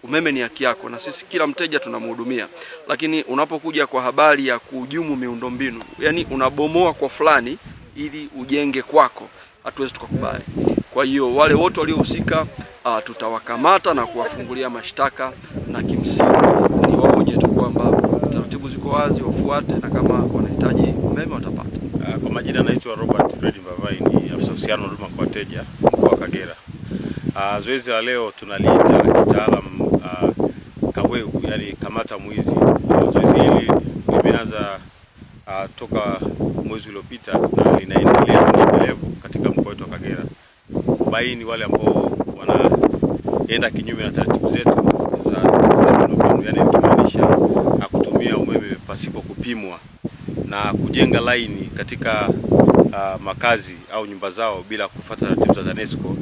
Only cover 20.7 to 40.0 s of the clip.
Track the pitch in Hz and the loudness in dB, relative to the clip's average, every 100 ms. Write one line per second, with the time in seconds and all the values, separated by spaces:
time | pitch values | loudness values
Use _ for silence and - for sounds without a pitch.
20.7 | - - - - - 160 131 - - - | 2 2 0 -2 -2 -4 -6 -8 -8 -8
21.7 | - - - - - - 120 120 131 - | -10 -8 -6 -6 -6 -4 -4 -4 0 0
22.7 | 123 120 110 113 - - - - 98 90 | -2 -6 -6 -2 2 0 0 -4 -4 -10
23.7 | 90 101 95 - - - - - - 104 | -8 -6 -2 2 2 0 -4 -4 -4 -4
24.7 | 107 98 95 98 92 - 104 98 - - | -4 -4 -8 -10 -6 -6 -6 -8 -10 -12
25.7 | - - - - - 92 95 90 82 - | -2 0 4 4 2 -2 -6 -10 -14 -18
26.7 | - - 90 - - - 101 98 104 104 | -16 -10 -10 -8 -8 -8 -4 -4 -4 -4
27.7 | 135 120 113 117 123 110 - 101 98 98 | -6 -2 -4 -2 -4 -4 -8 -12 0 4
28.7 | - - - - - - 101 110 101 98 | 4 6 6 6 4 4 4 2 0 -2
29.7 | 95 90 - 92 92 90 - - - - | -4 0 0 -2 -2 -2 0 -4 -4 -16
30.7 | - - - 123 123 107 - 107 107 101 | -6 -6 -2 -2 -2 -4 -6 -4 -6 -6
31.7 | 95 104 107 110 104 101 107 - - - | -8 -8 -8 -8 -10 -8 -4 -2 4 4
32.7 | - - - - - - - - - - | 4 2 4 4 4 4 6 6 4 4
33.7 | - - - - - - 117 - 107 101 | 2 0 -6 0 2 4 2 -2 -6 -6
34.7 | 95 - _ _ _ - - - 95 98 | -8 -14 _ _ _ -20 -20 -10 -8 -8
35.7 | - 117 117 104 95 98 - - - 107 | -10 -6 -4 -4 -4 -6 -4 -4 -4 -6
36.7 | 110 104 98 - 123 - 95 - - - | -8 -10 -14 -14 -16 -4 -2 0 2 4
37.7 | - 95 - - - - - - - - | 4 2 2 6 6 6 6 6 6 6
38.7 | - - - - - - - - - 101 | 6 2 0 -8 -8 -8 -2 0 0 -2
39.7 | 104 95 87 | -6 -10 -10